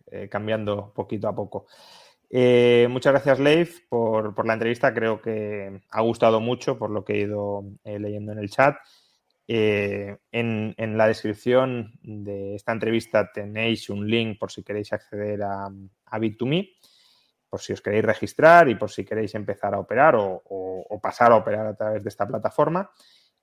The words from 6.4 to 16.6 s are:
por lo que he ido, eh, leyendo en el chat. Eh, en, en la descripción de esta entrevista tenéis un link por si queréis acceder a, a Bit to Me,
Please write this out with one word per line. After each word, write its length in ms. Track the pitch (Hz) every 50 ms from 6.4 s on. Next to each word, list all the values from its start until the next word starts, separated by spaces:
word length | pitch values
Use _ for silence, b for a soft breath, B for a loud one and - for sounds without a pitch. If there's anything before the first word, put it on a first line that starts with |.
| 110 120 123 127 - - 135 127
por 100 | - 104
lo 140 | 104 104 98
que 100 | - 107
he 60 | 104
ido, 440 | 104 101 104 104 101 101 101 101 98 101 101 - -
eh, 160 | 107 104 101
leyendo 320 | 104 104 104 104 104 107
en 80 | 107 107
el 100 | 104 101
chat. 280 | - - 135 147 143 - - b b b b b b b b b _ _ _ -
Eh, 720 | 117 113 107 107 104 101 101 101 101 101 101 101 101 - _ _
en, 420 | - 117 117 117 113 107 107 110 - -
en 200 | 113 110 107 110
la 100 | 110 110
descripción 920 | 107 - - 110 107 - - 123 123 127 131 131 123 120 110 107 - -
de 540 | - 117 107 104 101 101 101 98 98 98 101
esta 160 | 104 - -
entrevista 600 | 113 113 104 113 113 117 117 - - 107 104 - -
tenéis 560 | 107 101 101 104 107 113 117 113 107 - -
un 200 | 104 101 104 107
link 300 | 110 117 113 110 104 -
por 100 | - 95
si 140 | - - 92
queréis 300 | - 104 104 104 - -
acceder 500 | 101 _ _ - 104 104 104 104 101 101
a, 260 | 98 98 98 98 98 98 98 98 95 _ _ _
a 140 | - - 110
Bit 180 | 113 113 104 -
to 80 | 117
Me, 240 | 127 147 180